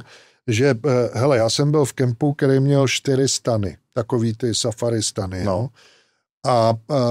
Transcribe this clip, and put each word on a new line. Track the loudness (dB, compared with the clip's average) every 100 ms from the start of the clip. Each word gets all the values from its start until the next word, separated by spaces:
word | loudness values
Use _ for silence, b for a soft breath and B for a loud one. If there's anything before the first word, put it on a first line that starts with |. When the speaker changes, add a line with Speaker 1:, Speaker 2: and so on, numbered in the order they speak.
| B B B B -4
Speaker 1:
že, | 0 2 0 0
eh, | 0 0
hele, | 0 2 2
já | 2
jsem | 0 0
byl | 2 0
v |
kempu, | 0 -2 0 -2
který | 0 2 2
měl | 4 2 2
čtyři | 0 -2 0 0
stany, | -2 -2 -2 -2 -8 _
takový | -8 -2 -2 -2
ty | -2 -4 -2
safari | -4 -4 -4 -2
stany, | -4 -6 -8 -4 -2
Speaker 2:
No. |
Speaker 1:
jo. | -2 -4 b b b b b b _ 0
A, | 2 2 0 -2
eh, | -2 0